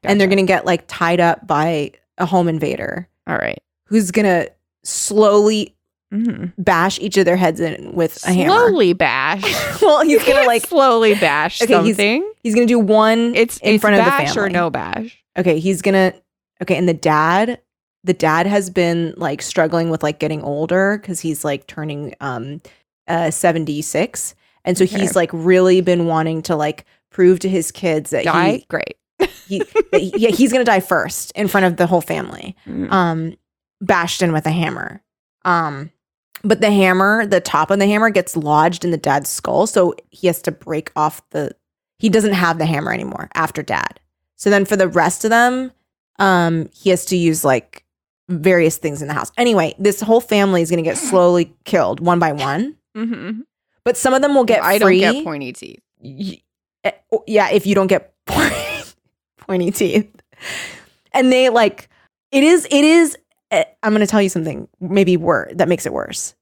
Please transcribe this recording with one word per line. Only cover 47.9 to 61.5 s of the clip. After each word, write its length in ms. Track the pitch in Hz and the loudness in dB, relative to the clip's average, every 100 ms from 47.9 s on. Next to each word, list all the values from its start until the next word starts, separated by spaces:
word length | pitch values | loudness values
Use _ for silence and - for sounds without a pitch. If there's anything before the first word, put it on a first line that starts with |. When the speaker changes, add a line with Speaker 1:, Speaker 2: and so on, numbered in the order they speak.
| _ _ _ - | _ _ _ -10
Speaker 1:
various 480 | 175 175 180 165 - | -2 2 4 2 0
things 240 | 160 143 | -6 -8
in 80 | 143 | -8
the 40 | |
house. 200 | 151 - - | -8 -8 -2
Anyway, 380 | 240 202 165 - | 2 2 0 0
this 200 | 202 196 | 0 0
whole 220 | 214 226 | 2 2
family 400 | - 208 196 180 | 2 2 2 2
is 80 | 165 | 0
gonna 120 | 170 | 0
get 160 | 160 - | -2 -4
Speaker 2:
<clears throat> 120 | 262 | 0
Speaker 1:
slowly 420 | 185 175 175 170 _ - | 2 4 4 0 _ -2
killed 340 | 185 95 110 | 0 0 0
one 200 | 170 175 | 0 2
by 120 | 160 | 0
one. 460 | 147 135 151 269 311 _ 214 | -2 -4 -4 -6 -10 _ -10
Speaker 2:
Mm-hmm. 460 | 233 226 - 220 294 _ _ _ | -8 -8 -10 -12 -14 _ _ _
Speaker 1:
But 140 | 233 247 | -4 -2
some 160 | 262 | 0
of 80 | 262 | 2
them 120 | 285 | 2
will 120 | 277 233 | 2 2
get 180 | 220 | 2
Speaker 2:
I 160 | 175 202 | 2 2
Speaker 1:
free. 220 | 202 185 | 4 4
Speaker 2:
don't 140 | 180 262 | 2 0
get 80 | 311 | -4
pointy 260 | 147 127 | -8 -10
teeth. 300 | - - - _ _ | -14 -20 -20 _ _
Speaker 1:
Y-, 420 | 123 131 95 - _ _ _ _ 202 | -20 -12 -12 -12 _ _ _ _ -8
eh, 60 | - _ | -8 _
oh, 120 | 220 - | -6 0
yeah, 220 | 214 196 | 0 2
if 140 | 202 196 | 0 0
you 100 | 202 | 0
don't 120 | 185 | 2
get 260 | 190 - _ | 0 -4 _
<laughs> 60 | - | -4
pointy, 300 | - - - 784 807 - _ _ _ _ _ | -2 -2 -4 -8 -10 -12 _ _ _ _ _
pointy 320 | - 185 175 | -6 -4 -4
teeth. 380 | - 190 214 208 _ _ _ - - - - - _ _ | -2 -2 0 -2 _ _ _ -14 -12 -14 -18 -20 _ _
And 200 | 262 254 | 0 2
they, 160 | 254 | 4
like, 400 | 254 | 2